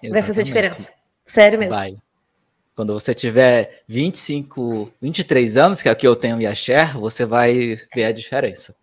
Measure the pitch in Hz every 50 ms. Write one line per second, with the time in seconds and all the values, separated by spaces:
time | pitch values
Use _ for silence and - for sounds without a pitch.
0 | - 110 110 214 202 202 214 208 214 135 135 226 196 185 180 - 101 - _ _
1 | _ _ _ _ _ - - 226 208 208 208 220 214 185 139 104 98 98 95 104
2 | _ _ _ _ _ _ _ _ _ _ _ _ _ _ _ - 110 104 104 104
3 | - - 123 - - 120 110 123 131 127 123 120 104 - - _ _ _ 110 120
4 | 143 175 175 - - - 151 143 143 139 - - 123 120 113 110 104 - _ _
5 | - 135 160 - 185 - 156 131 123 113 107 123 147 180 196 - - 135 113 -
6 | - 127 120 117 - 120 117 117 113 104 101 - - - 123 143 156 160 135 127
7 | 104 110 - - 123 113 110 120 120 120 120 127 123 117 113 110 - _ - 123
8 | 113 110 113 113 110 - - 135 139 107 92 - - - - _